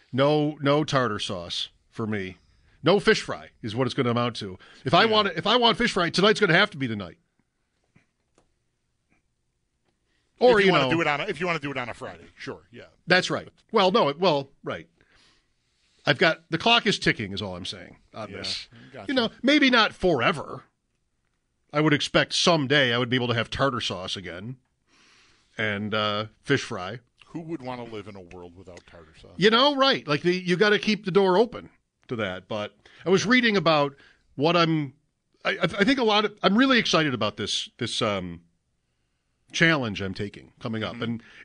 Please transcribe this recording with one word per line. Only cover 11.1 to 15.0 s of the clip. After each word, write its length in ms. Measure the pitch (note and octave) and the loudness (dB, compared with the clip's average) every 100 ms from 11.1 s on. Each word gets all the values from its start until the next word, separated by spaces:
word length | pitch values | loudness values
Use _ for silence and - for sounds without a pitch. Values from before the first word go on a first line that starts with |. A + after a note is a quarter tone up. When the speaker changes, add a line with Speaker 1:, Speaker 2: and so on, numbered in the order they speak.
| C#3+ | -2
Speaker 2:
a, 20 | |
if 160 | F#3+ D3+ | -4 -4
you 80 | F3+ | -2
wanna 120 | E3 | -2
do 120 | C#3+ | -4
it 60 | C3 | -6
on 120 | A#2+ | -8
a 40 | |
Friday, 320 | G#2 A#2 E2+ E2+ _ | -10 -12 -14 -20 _
sure, 260 | - F#2 _ | -14 -14 _
yeah. 120 | A#2 F#2 _ - | -20 -20 _ 0
Speaker 1:
That's 220 | F3+ F3+ | 0 2
right. 160 | C3+ E2 _ _ | -6 -8 _ _
Well, 200 | A3 F#3+ | 2 2
no, 180 | G#3+ D3+ | 4 0
it, 100 | D3+ | 2
well, 300 | F#3 C#3+ C#3 _ | 0 0 -4 _
right. 240 | D3 G2 D#2+ _ | -12 -12 -14 _